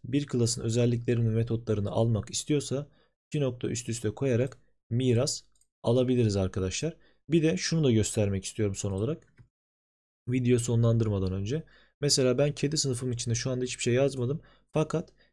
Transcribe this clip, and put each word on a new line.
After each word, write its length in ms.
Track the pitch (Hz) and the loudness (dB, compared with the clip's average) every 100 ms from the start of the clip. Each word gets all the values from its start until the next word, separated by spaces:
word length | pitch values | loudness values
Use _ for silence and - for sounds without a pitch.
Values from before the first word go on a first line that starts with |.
bir 240 | 117 139 143 | -4 -4 -2
class'ın 340 | 123 117 - | 0 0 0
özelliklerini 680 | 117 117 120 117 117 117 113 | -2 0 2 0 0 0 2
ve 60 | 113 | 0
metotlarını 560 | 117 113 113 104 101 | 0 -2 -2 -2 -2
almak 380 | - 117 107 - | 0 2 0 -2
istiyorsa 600 | - - 147 - 131 147 _ _ _ _ | -6 -2 -2 -2 -6 -8 _ _ _ _
iki 140 | 156 | -4
nokta 260 | 131 120 - | -2 -4 -6
üst 220 | 117 - | -6 -6
üste 200 | 117 107 | -4 -4
koyarak 480 | - 135 113 135 - _ _ - | -2 0 0 0 -6 _ _ -6
miras 540 | 117 127 117 147 - - _ _ _ | 0 2 2 0 -4 -10 _ _ _
alabiliriz 520 | 117 127 127 123 113 98 | 0 2 4 4 4 2
arkadaşlar. 600 | 95 95 92 - 156 - _ _ - | 0 -2 -4 -4 -6 -6 _ _ 0
Bir 140 | 165 | 2
de 140 | 160 185 | 2 0
şunu 260 | - 165 | 0 2
da 80 | 139 | 4
göstermek 540 | 110 101 - 101 98 - | 4 2 0 0 -2 -4
istiyorum 300 | - 104 98 | -4 -4 -2
son 160 | 101 | -4
olarak. 420 | 95 117 170 - _ - _ _ _ _ _ _ _ - | -2 -2 -4 -10 _ -20 _ _ _ _ _ _ _ -4
Video 320 | 127 120 123 | 0 2 2
sonlandırmadan 720 | 120 117 117 117 107 101 95 | 4 4 4 4 2 0 -2
önce. 300 | 95 101 151 - - _ _ | -2 -4 -6 -8 -20 _ _
Mesela 360 | 143 143 127 123 | 0 2 2 2
ben 180 | 147 147 | 0 0
kedi 220 | 143 151 | -4 -2
sınıfım 340 | 139 120 127 | -4 -4 -4
içinde 240 | 120 120 113 | -4 -4 -4
şu 160 | 131 | -2
anda 140 | 127 127 | -4 -4
hiçbir 180 | - | -4
şey 100 | 123 | 0
yazmadım. 480 | 120 139 131 120 160 - _ _ | 2 2 0 -4 -4 -8 _ _
Fakat 420 | 151 156 156 - _ _ | -4 -2 -4 -6 _ _